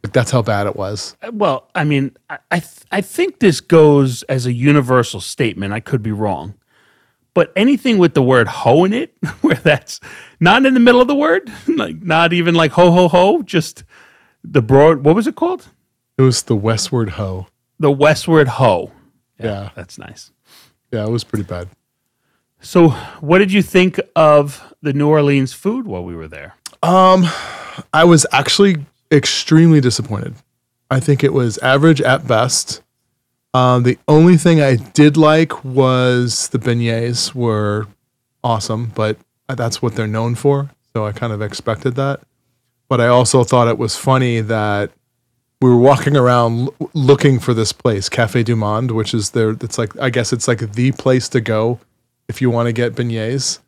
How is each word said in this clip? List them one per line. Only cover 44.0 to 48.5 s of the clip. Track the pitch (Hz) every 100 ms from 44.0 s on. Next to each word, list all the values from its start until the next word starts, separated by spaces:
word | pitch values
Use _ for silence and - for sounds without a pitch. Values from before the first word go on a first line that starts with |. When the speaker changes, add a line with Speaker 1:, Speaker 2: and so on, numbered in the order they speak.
| - 131 127 117
Speaker 1:
that | 110 110 107 101 101 _ _ _ _ _ _ _
we | 127
were | 123
walking | 127 131 - 143
around | 123 123 117 117 127 _
l-, | 156
looking | 160 131 143 143 127
for | -
this | 113 110
place, | - 127 104 -
Café | - 110 123
du | 113